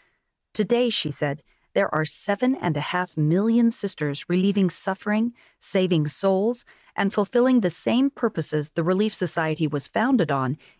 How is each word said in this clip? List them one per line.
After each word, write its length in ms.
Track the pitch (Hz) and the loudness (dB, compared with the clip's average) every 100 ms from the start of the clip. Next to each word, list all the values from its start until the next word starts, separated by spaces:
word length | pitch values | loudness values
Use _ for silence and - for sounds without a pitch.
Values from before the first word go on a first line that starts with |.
| _ _ _ _ _ | _ _ _ _ _
"Today," 380 | - 202 240 247 | -4 0 2 2
she 200 | - 143 | 0 -4
said, 320 | - 147 143 _ _ _ | -2 -4 -4 _ _ _
"there 200 | 196 196 | -2 0
are 100 | 156 | 0
seven 500 | 156 - - 202 254 | -2 -2 -2 0 0
and 220 | 269 180 143 | 0 -2 -2
a 40 | |
half 360 | - 180 180 - | -2 -4 -4 0
million 540 | 151 180 226 233 233 | 2 2 4 4 2
sisters 540 | - 196 - 147 143 - | 2 -4 -4 -4 -4 -2
relieving 420 | 180 196 196 185 | 2 2 2 0
suffering, 640 | - - 190 208 214 233 - _ _ | 0 -4 -4 -2 -2 -2 -6 _ _
saving 480 | - 190 185 165 147 | -2 0 2 2 0
souls, 580 | - 196 190 214 240 - - _ | 0 0 2 0 -2 -8 -18 _
and 180 | - 196 | -4 -2
fulfilling 480 | 208 196 240 254 254 | 0 0 2 4 4
the 100 | 190 | 2
same 400 | - 226 233 277 | 0 0 2 0
purposes 600 | - 226 170 - 156 147 | 0 -4 -2 -4 -4 -4
the 140 | - | -2
Relief 300 | 160 185 214 | 0 0 0
Society 520 | - 170 - 160 151 151 | -2 -4 -2 -2 -2 -2
was 220 | 143 - | -2 -4
founded 420 | 196 247 254 151 | -2 0 2 0
on 260 | 139 127 147 - | 0 -2 -4 -10